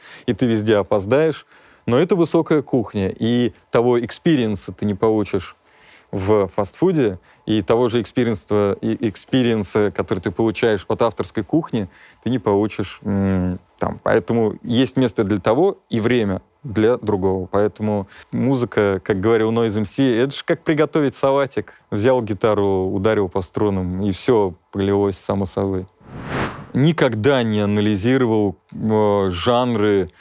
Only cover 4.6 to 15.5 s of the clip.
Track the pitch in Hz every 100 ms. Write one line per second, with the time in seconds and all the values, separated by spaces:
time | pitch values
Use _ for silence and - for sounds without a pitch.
4.6 | - 95 104 98 113 110 101 98 - -
5.6 | _ _ - - _ 104 95 107 95 -
6.6 | 98 - 180 165 117 92 _ _ - 107
7.6 | 95 117 123 135 - - 117 107 - 104
8.6 | 101 98 113 110 113 - - 131 117 110
9.6 | 98 110 104 - 95 95 104 82 113 -
10.6 | 117 104 - 107 98 - - - - 151
11.6 | 160 117 95 - - _ 113 127 - 101
12.6 | 107 - 98 - 104 101 98 95 90 90
13.6 | _ - - - - 104 - 117 107 -
14.6 | - 117 131 - 123 - 101 104 98